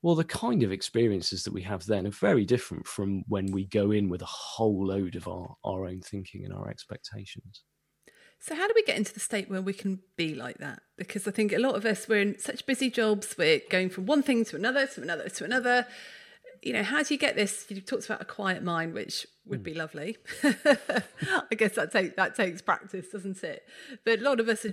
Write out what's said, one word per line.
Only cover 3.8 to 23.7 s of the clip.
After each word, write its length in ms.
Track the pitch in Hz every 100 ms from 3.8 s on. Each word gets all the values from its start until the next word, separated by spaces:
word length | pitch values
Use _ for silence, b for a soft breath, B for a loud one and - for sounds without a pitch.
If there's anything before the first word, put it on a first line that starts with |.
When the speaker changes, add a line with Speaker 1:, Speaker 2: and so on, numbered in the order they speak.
| 101
Speaker 1:
in 180 | 104 101
with 100 | 90
a 60 | -
whole 600 | - - - 110 98 98
load 300 | 95 92 85
of 100 | 87
our, 300 | 90 90 -
our 220 | 101 95 92
own 140 | 92
thinking 420 | - 101 90 98
and 80 | 95
our 160 | 95 101
expectations. 920 | - - - - 104 98 - - 101 _ _ _ _ b b b b
Speaker 2:
So 160 | -
how 120 | 311 392
do 60 |
we 80 | 453
get 120 | 427 -
into 160 | 214
the 80 | -
state 300 | - 214 196
where 100 | 190
we 140 | 190
can 260 | 196 196 190 - -
be 180 | 165
like 240 | 156 123 -
that? 220 | 147 - _ -
Because 320 | 180 208 208
I 20 |
think 220 | 196 214
a 60 | 170
lot 160 | 262
of 100 | 233
us, 240 | 220 208 -
we're 120 | 214
in 160 | 202 196
such 260 | - - -
busy 240 | 262 262
jobs, 440 | - 220 208 196 -
we're 220 | 160 151 -
going 200 | 185 185
from 160 | 185 185
one 160 | 294
thing 220 | 277 240 220
to 100 | 147
another, 300 | 214 262 277
to 160 | -
another, 260 | - 165 -
to 160 | -
another. 420 | 160 254 247 247 247 B B B B B - -
You 120 | -
know, 80 | 226
how 200 | 202 285
do 100 | 294
you 40 | 285
get 180 | 285 -
this? 300 | 202 - -
You 100 | 196
talked 240 | 190 - -
about 140 | 214
a 60 | -
quiet 360 | - 196 180
mind, 300 | 180 170 165
which 320 | 160 - - - _ -
would 140 | 135
Speaker 1:
Mm. 40 |
Speaker 2:
be 100 | 110
lovely. 420 | 156 160 156 160 226 -
<laughs> 120 | -
I 1120 | 294 - 302 277 - - - - - 370 - 220
guess 180 | 214
that 160 | 220 196
take, 240 | 220 190 -
that 180 | 185
takes 280 | - 196 175
practice, 460 | - 185 196 190 180
doesn't 340 | 208 190 190
it? 240 | 165 147 -